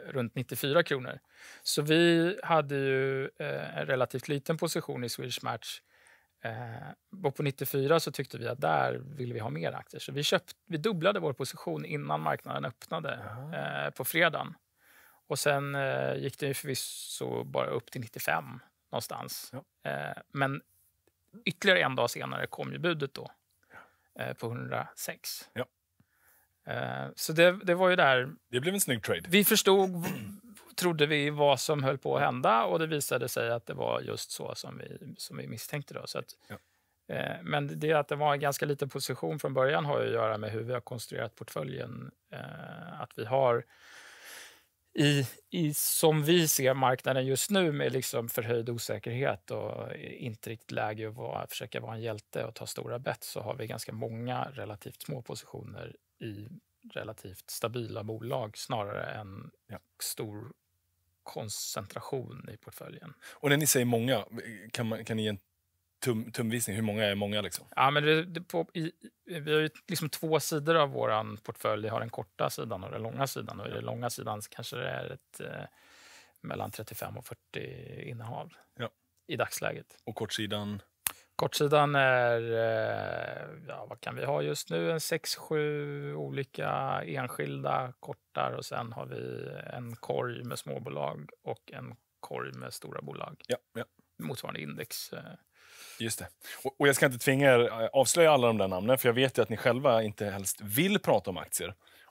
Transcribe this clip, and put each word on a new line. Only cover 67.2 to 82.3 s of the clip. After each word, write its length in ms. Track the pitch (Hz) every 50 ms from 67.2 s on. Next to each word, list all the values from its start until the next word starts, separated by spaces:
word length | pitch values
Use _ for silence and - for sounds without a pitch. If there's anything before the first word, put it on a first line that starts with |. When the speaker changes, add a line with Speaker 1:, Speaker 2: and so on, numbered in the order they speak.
| 101 101 104 104
Speaker 2:
liksom? 260 | 101 92 - - - - -
Speaker 1:
Ja, 140 | - 131 135
men 120 | 143 147 147
det, 200 | 151 156 160 170
det 160 | 185 170 170
på, 260 | 175 - - 170 165 - -
i, 180 | 175 156 165 - _ - - - _ _
vi 280 | - 175 160 143 156 151
har 80 | 156
ju 100 | 156 151 - - - -
liksom 200 | 180 - 165 147
två 300 | - - - 160 156 151
sidor 340 | - - 165 151 143 160 165
av 120 | 165 147 139
våran 460 | 135 123 117 117 110 107 110 107 107
portfölj. 460 | 104 - - 117 - - 113 107 104 107
Vi 60 | 107
har 120 | 113 117
den 100 | 113 117
korta 400 | - - 117 - _ - 151 143
sidan 340 | - - 135 117 110 90 98
och 60 | 98
den 120 | - 107 110
långa 240 | 113 120 127 139
sidan. 340 | 131 - 131 113 104 - 95
Och 60 | 104
i 20 | -
Speaker 2:
Ja. 60 | -
Speaker 1:
den 100 | 113 117
långa 260 | 120 117 120 120 120
sidan 320 | - - - 113 107 104 107
så 80 | -
kanske 260 | - - 117 - -
det 120 | 123 - -
är 220 | - - - - -
ett, 280 | - _ _ - -
eh, 240 | - - - - - - _ _ - - - - - - - - - _ _ _
mellan 300 | - - - 101 104 101
trettiofem 460 | - - 107 - 113 - - 95 104
och 100 | - -
fyrtio 760 | - - - _ _ - - - - - - - - - - -
innehav 500 | - 123 113 110 113 - - - 170 - - _ _ _ -
Speaker 2:
Ja. 120 | 120 110 - _ _ _ _ _ _
Speaker 1:
i 100 | - 160
dagsläget. 600 | 120 117 - - - - 104 - - - _ - - _
Speaker 2:
Och 100 | - 110
kortsidan? 680 | - 113 101 - - 107 98 107 104 104 104 104 101 - _ _ _ - - - - - _ _
Speaker 1:
Kortsidan 580 | - 165 - - - 151 143 151 147 147 143 143
är, 460 | 139 135 131 127 127 123 120